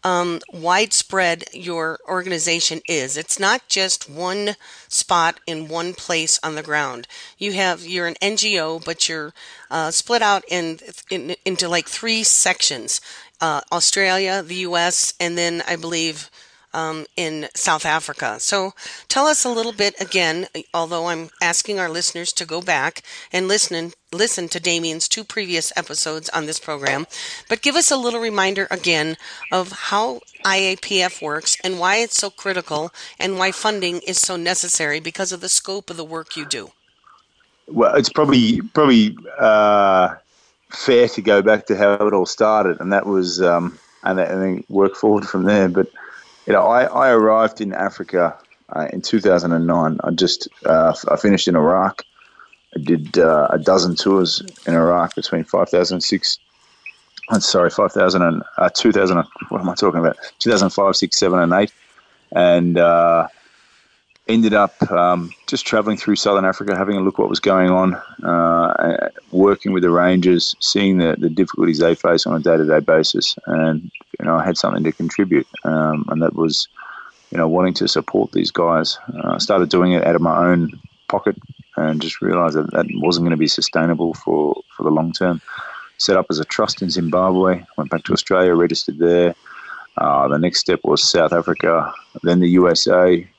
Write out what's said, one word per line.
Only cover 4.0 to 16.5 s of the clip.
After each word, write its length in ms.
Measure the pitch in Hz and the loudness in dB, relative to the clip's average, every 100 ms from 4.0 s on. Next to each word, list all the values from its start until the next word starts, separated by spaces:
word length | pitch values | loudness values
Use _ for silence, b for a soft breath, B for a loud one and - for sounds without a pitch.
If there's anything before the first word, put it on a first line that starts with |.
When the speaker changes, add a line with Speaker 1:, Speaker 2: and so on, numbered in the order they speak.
| - | -8
Speaker 1:
one 500 | 147 180 196 208 202 B B B | -10 -6 -4 -6 -8 B B B
spot 520 | - - 175 165 - - | -6 0 0 0 -2 -10
in 200 | 160 156 | -10 -8
one 260 | 165 175 175 | -8 -8 -10
place 440 | - 165 160 - | -4 -4 -2 -2
on 100 | 160 | -4
the 100 | 151 | -8
ground. 440 | 151 151 139 120 120 B B B | -4 -4 -4 -8 -16 B B B
You 140 | 202 | -8
have, 340 | 190 190 170 170 | -2 -2 -4 -6
you're 200 | 180 170 | -6 -6
an 100 | 165 | -4
N 160 | 196 214 | -4 -2
G 220 | 214 196 | -2 -2
O, 180 | 160 165 | -4 -6
but 320 | 165 165 - | -10 -6 -6
you're, 240 | 160 151 - B B B | -6 -12 -16 B B B
uh, 180 | 160 160 | -4 -4
split 320 | 165 - 240 | -4 -2 0
out 220 | 214 196 - | 2 0 -2
in, 320 | 180 165 160 - - - | -6 -6 -10 -16 -20 -10
in, 260 | 185 139 - | -10 -8 -8
into, 240 | - 180 175 | -8 -6 -2
like, 200 | 170 - | -4 -4
three 340 | - 226 220 | -10 -4 -2
sections. 800 | 214 - 185 185 - 131 113 - B B B _ | 0 0 0 -2 -4 -4 -8 -10 B B B _
Uh, 180 | 165 143 - | -4 -4 -4
Australia, 720 | 170 165 - 190 185 190 196 | -4 -2 0 0 0 -2 -4
the 100 | 160 | -6
U 240 | 180 180 175 | -10 -4 -2
S, 380 | 175 180 - - | -2 -2 -4 -4
and 160 | 170 170 | -6 -2
then 280 | 170 170 - | -4 -4 -6
I 80 | 170 | -6
believe, 540 | 165 165 165 156 - b b | -6 -6 -6 -8 -16 b b